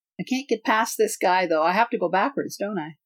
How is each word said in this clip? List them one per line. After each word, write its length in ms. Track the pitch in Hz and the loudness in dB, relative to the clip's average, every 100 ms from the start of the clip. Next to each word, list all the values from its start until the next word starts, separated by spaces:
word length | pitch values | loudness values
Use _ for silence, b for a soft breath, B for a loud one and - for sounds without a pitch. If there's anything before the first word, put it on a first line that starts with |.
| _ - | _ -10
I 40 | |
can't 240 | - 254 277 | -4 -4 -2
get 160 | - | -2
past 320 | - 220 226 - | 0 0 0 0
this 200 | 208 - | -2 0
guy, 280 | 190 185 175 | 2 2 2
though. 160 | 160 | 2
I 80 | 165 | 2
have 180 | 196 240 | 2 2
to 80 | 208 | 0
go 100 | 170 | 0
backwards, 480 | 185 254 196 - - | 2 0 -2 -6 -6
don't 200 | 202 196 | -6 -6
I? 160 | 151 156 | -8 -12